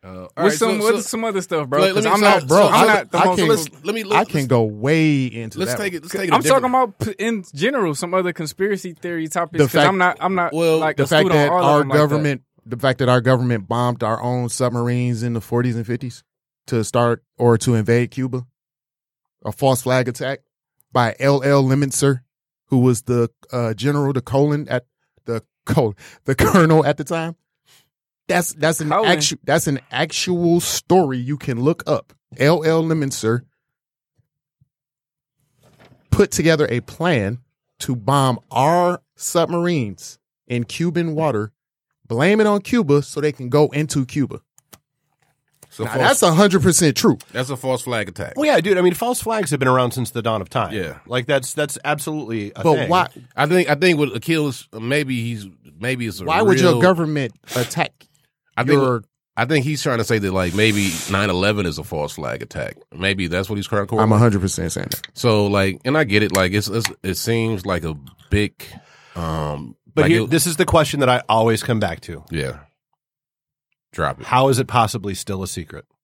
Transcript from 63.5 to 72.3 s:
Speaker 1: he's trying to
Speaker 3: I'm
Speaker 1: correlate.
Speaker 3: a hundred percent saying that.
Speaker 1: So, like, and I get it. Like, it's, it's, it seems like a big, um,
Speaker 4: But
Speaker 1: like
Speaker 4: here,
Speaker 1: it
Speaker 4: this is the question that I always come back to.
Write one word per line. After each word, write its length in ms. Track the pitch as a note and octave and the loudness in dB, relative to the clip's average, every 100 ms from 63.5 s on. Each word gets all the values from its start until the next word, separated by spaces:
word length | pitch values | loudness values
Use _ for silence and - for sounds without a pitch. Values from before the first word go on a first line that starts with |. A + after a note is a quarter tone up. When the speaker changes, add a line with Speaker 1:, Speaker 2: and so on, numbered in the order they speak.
| G#2 | -6
Speaker 1:
he's 100 | G2 | -4
trying 140 | G#2 G2+ | -4 -2
to 80 | A2+ | 0
Speaker 3:
I'm 20 | |
Speaker 1:
correlate. 140 | A2 G#2+ | 4 4
Speaker 3:
a 20 | |
hundred 220 | A#2 G2 | 4 2
percent 320 | F#2+ - E2+ | -2 -4 -6
saying 160 | - - | -6 -8
that. 160 | - - | -10 -12
Speaker 1:
So, 340 | - A#2+ G#2+ G#2 | -4 0 2 2
like, 340 | G2+ G2 F#2 | 2 0 -2
and 140 | B2+ D3+ | -2 0
I 80 | C3+ | 2
get 180 | G2+ | 2
it. 80 | G#2 | 2
Like, 220 | F#2+ F#2 | 0 0
it's, 160 | G#2 G#2 | 0 -2
it's, 200 | A2 A2 - | -4 -6 -8
it 120 | F#2+ F2+ | -8 -6
seems 500 | - A#2 A2+ G#2+ F#2 | -2 -2 -2 -4 -4
like 180 | F2+ | -4
a 140 | D#2+ D2+ C2+ _ _ | -4 -10 -14 _ _
big, 340 | G2+ G#2 _ - - _ _ _ - | -2 -2 _ -20 -20 _ _ _ -10
um, 580 | E2 D#2+ D2+ D2 C2 - _ | -6 -4 -6 -8 -12 -18 _
Speaker 4:
But 100 | - | 0
Speaker 1:
like 80 | D3 | 2
Speaker 4:
here, 100 | E3+ | 2
Speaker 1:
it 80 | A2 | 2
Speaker 4:
this 180 | D#3+ F3 | -2 -2
is 80 | D#3+ | -2
the 80 | |
question 380 | F#3 E3+ D3+ D3 | 0 2 2 0
that 80 | C3 | 0
I 120 | B2 - | 0 0
always 360 | A2 A2+ A2+ | 0 2 0
come 180 | - A2+ | -2 -2
back 180 | G2 E2 | -2 -6
to. 220 | - D#2 - | -14 -16 -8